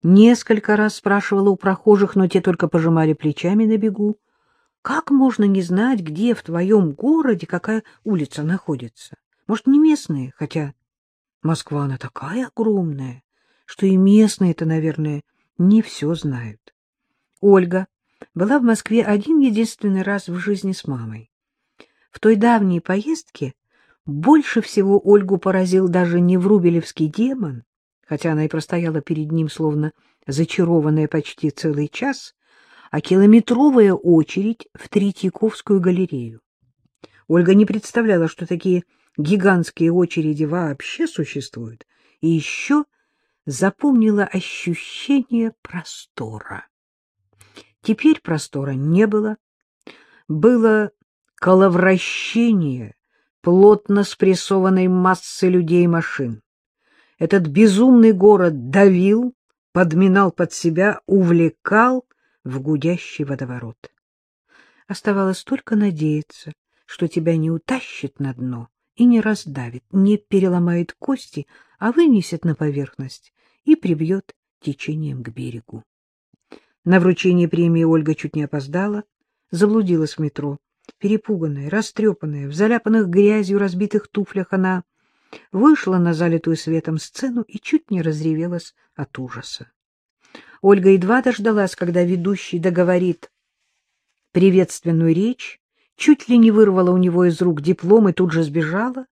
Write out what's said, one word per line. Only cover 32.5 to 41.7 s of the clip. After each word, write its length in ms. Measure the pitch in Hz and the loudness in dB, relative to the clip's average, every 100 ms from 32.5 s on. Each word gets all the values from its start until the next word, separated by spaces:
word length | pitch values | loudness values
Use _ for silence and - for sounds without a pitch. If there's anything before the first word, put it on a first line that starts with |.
| _ _ _ - | _ _ _ -8
а 100 | 151 | -8
километровая 920 | - 185 202 226 - 240 294 254 202 | 0 4 8 6 6 2 4 6 4
очередь 760 | 185 175 165 156 - 208 226 - | 4 4 2 2 -4 -4 -6 -14
в 140 | - - | -20 -4
Третьяковскую 920 | 208 202 - 185 - 220 - - 196 | -2 -2 -2 -6 -2 -4 -4 -2 0
галерею. 600 | 175 180 185 139 117 113 _ _ _ _ _ _ - _ _ | 2 -2 -4 -6 -12 -16 _ _ _ _ _ _ -20 _ _
Ольга 260 | 165 175 | 2 4
не 100 | 196 214 | 4 4
представляла, 640 | 214 - 240 226 180 160 | -2 -6 -4 0 0 -2
что 180 | - 165 | -6 -8
такие 380 | 175 190 180 - _ _ - | -6 -2 -2 -4 _ _ -8
гигантские 760 | 151 202 190 185 165 - 165 | -2 0 2 2 -2 -2 0
очереди 520 | 175 175 - 156 147 | 2 0 -2 -4 -2
вообще 640 | 151 175 160 139 - - 320 | -4 -4 -6 -8 -12 -8 -8
существуют, 800 | - 151 139 - - 113 | -6 -8 -8 -12 -14 -16